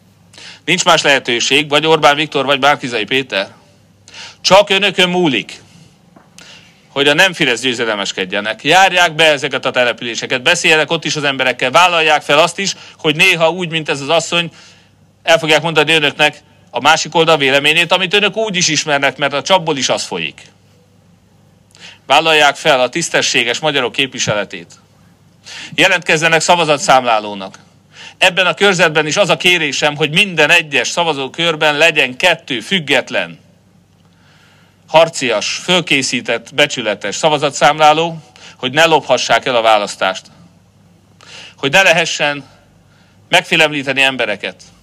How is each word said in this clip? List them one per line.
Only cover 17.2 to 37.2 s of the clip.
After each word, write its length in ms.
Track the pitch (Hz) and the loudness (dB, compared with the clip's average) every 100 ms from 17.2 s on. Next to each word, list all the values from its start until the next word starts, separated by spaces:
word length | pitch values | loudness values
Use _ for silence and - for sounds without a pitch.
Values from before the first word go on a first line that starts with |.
| 160 156 | 2 2
véleményét, 540 | 139 143 147 160 170 | 2 2 2 0 0
amit 220 | - 185 | 0 0
önök 240 | 202 202 214 | -2 -2 -2
úgy 180 | 220 175 | -6 -4
is 120 | 156 | -2
ismernek, 500 | 147 156 143 139 131 | -2 -2 0 -2 -2
mert 160 | 143 | -4
a 80 | 139 | -4
csapból 360 | 139 190 160 143 | 0 0 0 -4
is 120 | 123 | -4
az 140 | 107 | -4
folyik. 380 | - 92 78 - - _ _ _ _ _ _ _ _ _ _ _ _ - - - - | -6 -8 -10 -12 -20 _ _ _ _ _ _ _ _ _ _ _ _ -20 -20 -14 0
Vállalják 500 | 143 165 156 143 - | 2 4 4 2 2
fel 240 | 165 135 | 0 2
a 100 | 127 | 0
tisztességes 720 | 170 165 151 - 135 120 120 | -2 -4 -2 -2 -2 -2 -2
magyarok 320 | 156 143 120 | -2 -2 -2
képviseletét. 800 | 113 135 127 131 107 98 92 82 - _ _ _ _ _ _ - - - | -2 -4 -4 -4 -4 -4 -10 -18 -20 _ _ _ _ _ _ -20 -20 -10
Jelentkezzenek 680 | - 175 180 165 160 165 165 | 0 2 0 0 0 2 2
szavazatszámlálónak. 1160 | - 175 156 147 - 135 123 110 107 101 95 - _ _ _ - - - | 2 2 2 0 4 2 4 0 -2 -10 -12 -16 _ _ _ -20 -16 -2
Ebben 280 | 185 180 180 | 0 2 0
a 80 | |
körzetben 540 | 156 202 175 170 156 151 | 2 2 4 2 2 0
is 100 | 147 | 0
az 120 | 180 | 0
a 80 | 160 | 2
kérésem, 580 | 185 180 151 127 151 143 | 2 2 0 -2 -2 0
hogy 140 | 156 | -2
minden 400 | 160 202 165 151 | 0 0 2 4
egyes 380 | 170 156 135 113 | 4 2 -2 -2
szavazókörben 880 | - 165 143 131 123 170 156 156 147 | -2 -2 -2 -6 -4 -4 0 0 2
legyen 400 | 165 151 131 127 | 2 2 0 0
kettő 420 | 180 165 - 123 | 0 0 -4 -8
független, 840 | 101 190 143 135 - 113 85 82 _ _ _ _ _ _ _ _ _ _ _ _ _ _ _ | -4 -4 0 -2 -2 -4 -6 -10 _ _ _ _ _ _ _ _ _ _ _ _ _ _ _
harcias, 720 | 156 165 - 123 107 - - | 2 2 0 -4 -2 -4 -8
fölkészített, 880 | - 180 - 143 131 123 107 117 - | -2 -2 0 -2 -2 -6 -4 -6 -6
becsületes 600 | 139 147 135 110 101 104 | -2 -2 -2 -4 -4 -6
szavazatszámláló, 1040 | 95 | -4